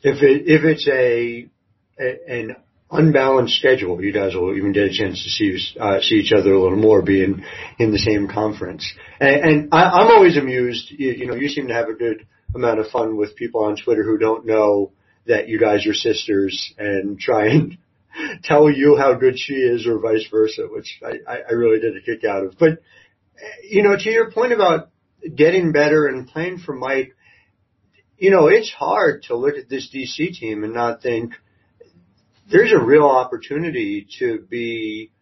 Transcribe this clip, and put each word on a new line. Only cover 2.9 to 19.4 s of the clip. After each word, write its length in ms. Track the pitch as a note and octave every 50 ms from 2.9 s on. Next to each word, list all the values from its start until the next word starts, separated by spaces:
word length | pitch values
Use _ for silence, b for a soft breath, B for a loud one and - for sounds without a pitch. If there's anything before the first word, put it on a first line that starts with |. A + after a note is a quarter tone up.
unbalanced 640 | - D3+ D#3 D#3+ D3+ C#3+ C3 C3+ C3+ C3 A#2+ A2+ -
schedule, 480 | - - C3+ C3 B2+ G2+ F2+ F2+ F2 F#2+
you 100 | G2+ G2
guys 220 | G#2 G2 F#2+ F#2
will 200 | F#2 F2+ F#2 G2+
even 180 | G2 G2 G2+ G2
get 100 | G2+ G2+
a 100 | F#2+ -
chance 300 | - G#2 F#2 F2 F2+ -
to 60 | -
see, 500 | - - G#2+ G2+ F#2 F#2 - - - -
uh, 220 | A2+ G#2 G2 -
see 140 | - - A2+
each 160 | G#2+ G2 - A#2
other 200 | G2+ F#2 G2+ F#2+
a 80 | G2
little 160 | F#2 F#2 F#2
more, 240 | G#2 G#2+ A2 G#2+ G2
being 420 | F2 F#2+ G2 F#2+ F#2 F#2+ G2 F#2 B B B B B B B B
in 120 | A#2 A2
the 60 | G#2
same 300 | G2 G2 A2 G#2+ G#2 G2+
conference. 680 | G2 - G#2+ G#2+ G#2+ G2+ - - F2+ E2+ E2+ - - - B B B B B
And, 240 | C3+ C#3 C#3 D3 D3
and 260 | D#3+ D3+ D3+ D3 -
I, 140 | - D#3+ F3+
I'm 260 | F3+ F3 F3+ G#3+ A3
always 260 | A#3 G#3+ G3 F3 D3
amused. 540 | C#3+ C3+ C3 B2+ B2+ B2 B2 A#2 A#2 - -
You, 220 | - - C#3 C3 A#2+
you 140 | - B2+
know, 80 | B2 A#2+
you 140 | A#2+ C#3 C#3+
seem 180 | C#3+ D#3 C3+ B2
to 40 | A2+
have 160 | A#2 A#2 A2
a 60 | A2
good 320 | A2 A#2+ A#2 G#2+ A2 - _ _ _ _ - -
amount 260 | C3 B2 A#2 A2 G#2+
of 80 | G#2+
fun 300 | - - B2 A2+ A2 A2
with 180 | G#2 G#2 G#2 -
people 280 | - A#2+ A#2 - A2+ G#2+
on 120 | G#2+ G#2
Twitter 280 | G#2+ - - A#2 G#2+ G#2
who 160 | G#2+ A2 G#2+
don't 260 | A2 A2 A2+ A2 A2+
know 460 | A2+ A2 A2 G#2+ G#2 G2+ G2+ G2 F#2+ _ _ _ _ _ _ _
that 220 | A#2 A#2 G#2 -
you 120 | - A2 A2
guys 280 | A#2 G#2+ G#2 G2+ G2+
are 80 | G#2+ G#2
sisters 800 | - - A#2 G#2+ - - - G#2 G2 G2 F#2+ F#2+ - - - _
and 420 | - G#2+ G#2 G2+ G2 F#2+ G2+ G2+ G2
try 280 | - - B2 A2 G#2
and 300 | A2 B2+ D3+ D#3 - - - _ _ _ _ _ _
<laughs> 340 | _ - D#3+ - - - -
tell 260 | - D#3+ D3 D3+ D3+
you 280 | D3 C3+ C#3 D3 D3
how 180 | C#3+ C#3 C3+ B2
good 240 | A#2+ C3 C3 B2+
she 140 | B2+